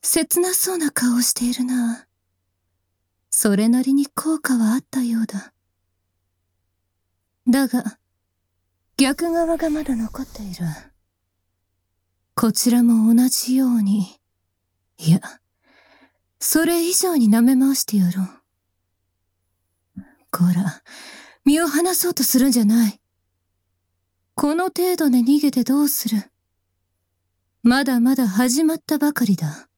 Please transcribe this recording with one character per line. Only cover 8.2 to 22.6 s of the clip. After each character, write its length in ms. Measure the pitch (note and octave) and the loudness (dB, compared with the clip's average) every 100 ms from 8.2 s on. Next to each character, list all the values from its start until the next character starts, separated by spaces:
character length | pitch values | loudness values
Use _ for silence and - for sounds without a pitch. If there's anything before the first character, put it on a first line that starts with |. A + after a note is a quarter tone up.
| _ _ _ _ _ _ _ - | _ _ _ _ _ _ _ -2
逆 340 | C4 C#4 E4+ | 0 0 -2
側 280 | E4 E4 E4 | -2 -2 -2
が 120 | D#4+ | -2
ま 140 | D4+ | -4
だ 100 | D4+ | -4
残 300 | A#3+ A3+ - | -6 -6 -10
っ 20 | C4+ | -14
て 160 | - | -14
い 100 | G#3 F3+ | -14 -8
る。 80 | E3+ D3+ - _ _ _ _ _ _ _ _ _ _ _ _ _ _ | -8 -8 -16 _ _ _ _ _ _ _ _ _ _ _ _ _ _
こ 160 | - A#3 | -2 -2
ち 220 | G#3 - | 0 2
ら 100 | A#3+ | 2
も 320 | A#3+ A3+ A3 | 4 4 4
同 140 | A#3 B3+ | 4 2
じ 260 | - - | -2 -2
よ 120 | B3+ C4 | 0 2
う 140 | A#3 | 0
に、 380 | G3+ G#3 F#3 - _ _ _ _ _ _ _ _ | 0 0 -2 -8 _ _ _ _ _ _ _ _
い 140 | D#3+ | 0
や、 80 | E3+ - - _ _ _ _ _ _ _ _ _ _ | 0 0 -20 _ _ _ _ _ _ _ _ _ _
そ 260 | - D4+ E4 | -2 0 0
れ 160 | E4+ | 0
以 120 | E4 | 0
上 200 | F#4 F#4+ | -2 0
に 160 | D#4+ A3+ | 2 4
舐 120 | A3 | 4
め 140 | A#3 C4+ | 4 4
回 200 | C4+ C#4 | 2 0
し 80 | |
て 120 | - G#3 | -2 0
や 140 | F3+ | 0
ろ 140 | F#3 | 0
う。 1800 | F#3 - _ _ _ _ _ _ _ _ _ _ _ _ _ _ _ - - _ _ | -6 -10 _ _ _ _ _ _ _ _ _ _ _ _ _ _ _ -20 -20 _ _
こ 100 | - F3+ | -2 0
ら、 300 | F3 F#3+ - _ - - - - _ | 2 -2 -6 _ -20 -20 -20 -20 _
身 160 | - D4 | 0 2
を 80 | E4 | 0
離 260 | C#4+ E4+ | 0 0
そ 160 | F4+ F4 | 0 -2
う 40 | |
と 100 | F4 | -2
す 160 | C4 B3+ | 0 2
る 80 | C4+ | 2
ん 20 | |
じ 80 | |
ゃ 60 | A#3+ | 2